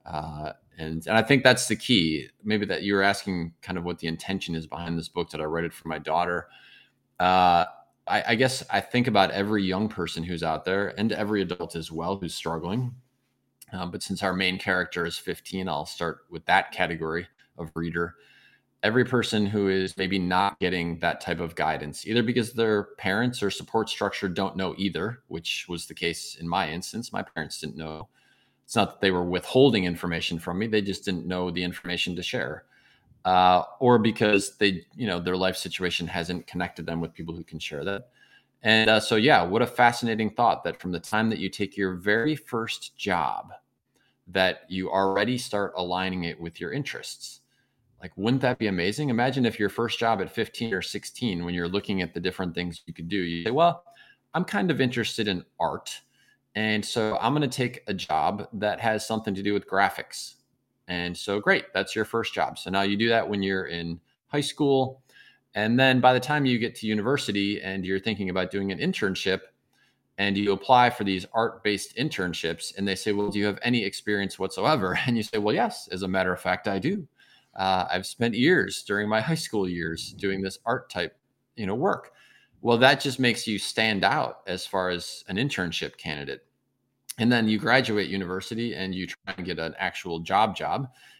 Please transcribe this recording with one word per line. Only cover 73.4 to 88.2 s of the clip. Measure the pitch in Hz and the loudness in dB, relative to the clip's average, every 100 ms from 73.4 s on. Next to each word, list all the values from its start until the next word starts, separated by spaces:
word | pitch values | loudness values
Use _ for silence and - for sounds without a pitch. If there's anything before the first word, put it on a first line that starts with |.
| 104 | 0
have | 98 | 0
any | 120 120 | 0 0
experience | 101 - - 104 98 - | 0 -4 -2 0 -2 -4
whatsoever?" | 95 - 113 156 92 92 | -6 0 0 2 0 0
<laughs> | 127 | 0
And | 117 | 0
you | |
say, | 107 110 | 0 -2
"Well, | 104 | 0
yes, | 156 226 - - | 0 0 -4 -10
as | 92 | -6
a | 95 | -2
matter | 95 92 | 0 0
of | 90 | 0
fact, | - 90 - | -2 -2 -2
I | 95 | -2
do. | 156 202 151 _ _ _ _ - | -2 -4 -8 _ _ _ _ -4
Uh, | 95 92 90 | 0 0 0
I've | 90 95 | -2 -4
spent | - 117 | -2 0
years | 113 123 123 92 - | 2 4 4 2 -4
during | - 104 104 | -4 -2 2
my | 110 | 0
high | 120 | 2
school | 160 - 110 92 | -2 -2 -2 0
years | 87 82 82 - | -2 -4 -6 -10
doing | 90 98 95 | -4 -2 -2
this | 95 - | -4 -4
art | 117 127 - | -4 -4 -4
type, | 92 82 - _ _ _ - | -6 -6 -8 _ _ _ -6
you | 98 | -4
know, | |
work." | 110 185 - - _ _ _ _ _ | 0 0 0 -6 _ _ _ _ _
Well, | 117 117 | 2 6
that | 131 143 | 8 6
just | 143 123 | 2 2
makes | 123 120 - | 2 2 -2
you | 101 | -2
stand | - - 110 101 | -2 0 2 2
out | 98 147 - - - | 2 2 -2 -6 -6
as | 92 - | -6 -2
far | 98 90 | -2 0
as | 87 - - - | -2 -6 -12 -6
an | 98 | -2
internship | 143 - 87 82 71 - | -2 -2 -4 -4 -6 -8
candidate. | - 73 69 67 _ _ _ _ _ _ - - | -8 -8 -8 -10 _ _ _ _ _ _ -16 0
And | 113 | 2
then | 120 110 | 4 4
you | 107 | 2
graduate | 107 127 117 104 87 | 4 2 4 0 0
university | 98 | -2